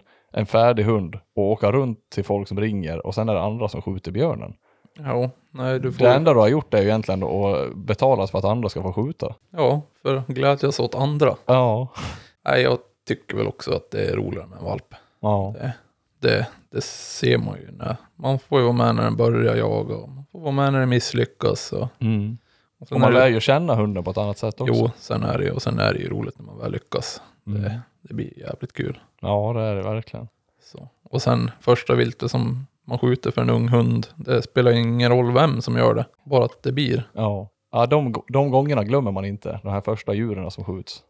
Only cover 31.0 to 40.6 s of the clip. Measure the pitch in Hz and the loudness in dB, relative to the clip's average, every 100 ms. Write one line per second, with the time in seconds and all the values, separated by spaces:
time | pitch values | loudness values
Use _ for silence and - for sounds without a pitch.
31 | _ 123 123 120 117 - - 120 - 123 | _ -2 0 0 0 -2 2 2 2 2
32 | 120 - 120 131 120 123 135 _ - 123 | 2 -2 -2 -2 -2 -4 -8 _ -8 -2
33 | 127 123 - 120 120 117 117 120 117 117 | 0 0 -2 0 2 2 4 4 4 0
34 | - - - 123 113 131 123 117 117 120 | -4 -8 -2 -2 0 2 4 4 2 2
35 | 123 123 120 123 156 120 123 120 120 110 | 4 4 4 4 4 2 -2 2 4 2
36 | - _ - 135 117 - 135 131 135 - | -2 _ 0 2 2 -2 -4 -2 0 -2
37 | 120 - 110 101 104 _ _ 117 120 151 | -4 -4 -2 -4 -10 _ _ 0 2 2
38 | 131 107 - 135 143 131 147 135 101 135 | 2 -4 -2 0 2 2 2 0 0 0
39 | 117 95 98 101 - 104 98 101 104 110 | 0 -2 -4 -6 -8 -8 -4 -4 -2 -4
40 | - 104 117 95 87 - | -4 -4 -4 -6 -8 -10